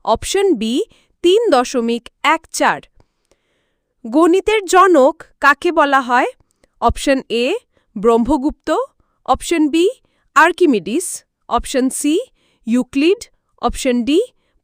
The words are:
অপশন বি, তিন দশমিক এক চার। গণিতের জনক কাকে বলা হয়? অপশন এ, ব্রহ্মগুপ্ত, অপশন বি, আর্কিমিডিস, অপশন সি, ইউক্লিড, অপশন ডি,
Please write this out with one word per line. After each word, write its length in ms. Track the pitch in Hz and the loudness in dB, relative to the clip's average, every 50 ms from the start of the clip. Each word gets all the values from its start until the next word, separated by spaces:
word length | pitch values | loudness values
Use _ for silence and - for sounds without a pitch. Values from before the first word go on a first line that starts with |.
| - | -4
অপশন 500 | - 226 226 - - - 392 403 392 302 | -2 -2 -2 -2 -4 -2 0 0 0 0
বি, 300 | 190 220 226 240 330 453 - _ _ _ _ _ _ | 0 -2 -4 -2 -4 -4 -6 _ _ _ _ _ _
তিন 280 | - 349 381 453 480 403 | 2 2 2 4 2 2
দশমিক 580 | 285 247 254 - - 247 226 233 233 233 - - _ _ | 2 2 0 0 -4 -4 -2 -2 -4 -6 -8 -14 _ _
এক 240 | - 277 320 320 - _ | -2 -2 -2 -2 -4 _
চার। 280 | - - 277 214 160 139 - _ _ _ _ _ _ _ _ _ _ _ _ _ _ _ _ _ _ _ _ _ _ _ - | -6 -2 -2 0 -2 -2 -8 _ _ _ _ _ _ _ _ _ _ _ _ _ _ _ _ _ _ _ _ _ _ _ -12
গণিতের 580 | 220 226 311 339 320 359 381 - 427 427 440 392 | -2 0 2 4 4 2 2 0 0 -2 -2 -2
জনক 580 | 320 359 359 381 381 339 277 254 302 320 - - - _ _ | 2 4 4 6 6 6 4 4 4 2 -2 -10 -20 _ _
কাকে 320 | - 277 285 - - 349 | 0 0 0 0 -2 -2
বলা 280 | 320 330 294 285 277 269 | 0 0 0 2 2 0
হয়? 260 | 247 240 247 254 320 494 - _ _ _ _ _ _ _ _ _ | 0 0 0 0 0 -2 -6 _ _ _ _ _ _ _ _ _
অপশন 400 | 220 240 - - - 294 269 262 - - | -2 -2 -2 -2 -2 -2 -2 -2 -2 -4
এ, 260 | 220 233 240 277 403 494 - _ _ _ _ _ _ | -4 -4 -2 -2 -4 -6 -8 _ _ _ _ _ _
ব্রহ্মগুপ্ত, 800 | 208 185 233 226 233 233 240 311 269 254 302 - - _ 311 320 440 539 - _ _ _ _ _ _ _ | -2 0 2 2 2 2 0 -2 -2 -2 -4 -6 -6 _ -4 -4 -2 -4 -6 _ _ _ _ _ _ _
অপশন 440 | - 269 - - - 339 320 311 277 | -4 -4 -4 -2 -4 -2 0 0 0
বি, 200 | 294 330 349 440 523 - _ _ _ _ _ _ _ | 0 0 0 0 -2 -6 _ _ _ _ _ _ _
আর্কিমিডিস, 920 | 285 311 349 339 - 359 311 247 196 151 190 240 349 - - - - - _ _ _ _ - | 2 2 2 2 2 2 2 2 0 -2 -4 -6 -6 -6 -8 -12 -14 -16 _ _ _ _ -4
অপশন 420 | 226 240 - - - 254 254 262 | -4 -4 -4 -4 -4 -2 -2 -2
সি, 300 | - - - 294 311 415 523 - _ _ _ _ _ _ _ | -4 -4 -2 -2 -2 -2 -4 -8 _ _ _ _ _ _ _
ইউক্লিড, 540 | 220 233 247 - - - 277 302 339 415 480 - - _ _ _ _ _ _ | -2 -2 -2 -2 -4 -4 0 0 0 0 0 -4 -12 _ _ _ _ _ _
অপশন 420 | - 240 - - - 262 247 240 220 | -6 -6 -6 -4 -2 -2 -2 -2 -2
ডি, 180 | 254 302 381 494 - _ _ _ _ _ _ | 0 0 0 0 -2 _ _ _ _ _ _